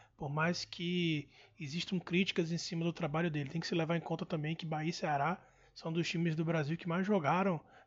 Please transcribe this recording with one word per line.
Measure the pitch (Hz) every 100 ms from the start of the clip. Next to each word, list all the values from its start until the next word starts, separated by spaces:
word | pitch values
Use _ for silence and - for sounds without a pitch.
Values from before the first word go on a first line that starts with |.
| - -
por | 135
mais | 147 165 170 -
que | - 175 180 170 151 139 - - _
existam | 147 165 - 180
críticas | - 175 196 - 165
em | 170
cima | - 170
do | 165
trabalho | 165 160 156 170
dele. | 147 139
Tem | 165
que | -
se |
levar | 170 160 170
em |
conta | - 165 180
também | 160 151 165
que | 160
Bahia | 156 156
e |
Ceará | 165 165 147 147 - - - -
são | - 165
dos | 165 165
times | 175 170 156
do | 160
Brasil | 170 143 170
que | 175
mais | 170 190
jogaram | 202 139 170 196 160 - -